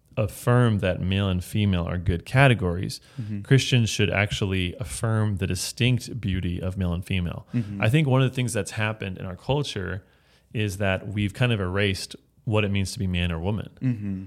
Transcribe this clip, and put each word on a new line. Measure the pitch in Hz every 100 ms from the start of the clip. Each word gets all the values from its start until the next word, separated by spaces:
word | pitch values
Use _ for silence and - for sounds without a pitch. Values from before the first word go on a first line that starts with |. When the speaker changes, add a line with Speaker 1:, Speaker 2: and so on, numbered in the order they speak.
| _ -
Speaker 1:
affirm | 104 - - 123 120 101
that | 95 90
male | 90 95 98
and | 90
female | - 110 104 90 85
are | 87
good | 87 85 -
categories. | 131 139 107 92 87 107 - - -
Speaker 2:
Mm-hmm. | 107 104
Speaker 1:
Christians | 101 131 - 123 110
should | - 101
actually | 92 101 - 101 95 87 -
affirm | - - 113 110 107 98
the | 92
distinct | 92 - - 120 120 - 113
beauty | 98 92 87 87
of | 92 98
male | 90
and | 85
female. | - 95 87 - -
Speaker 2:
Mm-hmm. | 123 101 101
Speaker 1:
I | 110
think | 151 143
one | 127
of | 131
the |
things | 131 123
that's | 104 98
happened | - 107 110 101 92
in |
our | 95 90
culture | - 143 135 101 90 95 - _ _ _ _
is | 120 107 95
that | 98 92 104
we've | 104 101
kind | - 123
of | 110
erased | 92 95 104 95 - - _ _
what | - 107
it | 104
means | 101 92
to | -
be | 95
man | 87 87
or | 82
woman. | 90 104 - -
Speaker 2:
Mm-hmm. | 127 110 101 95